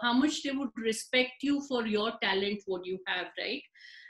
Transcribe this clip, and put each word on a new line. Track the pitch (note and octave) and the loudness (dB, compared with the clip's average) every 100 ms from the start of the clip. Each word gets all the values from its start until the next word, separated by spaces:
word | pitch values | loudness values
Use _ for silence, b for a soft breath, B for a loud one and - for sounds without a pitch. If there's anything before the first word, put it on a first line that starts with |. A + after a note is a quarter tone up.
how | A#3+ | 2
much | B3 D4+ - | 4 4 2
they | C#4+ | -2
would | C4+ C4+ - | -4 -4 -4
respect | A3+ A3 - B3+ B3+ - | -2 -2 2 2 2 0
you | C#4 C#4+ C#4 | 0 0 0
for | B3 A3+ | -2 0
your | G#3 G#3+ A3+ | 0 0 -2
talent, | G#3 F#3+ G3+ G#3 - | 0 2 0 -2 -4
what | F#3 | -6
you | F3+ F#3 F#3+ | -4 -6 -4
have, | F#3 F3 - | -4 -4 -6
right? | - C4+ - B B B | -6 -6 -10 B B B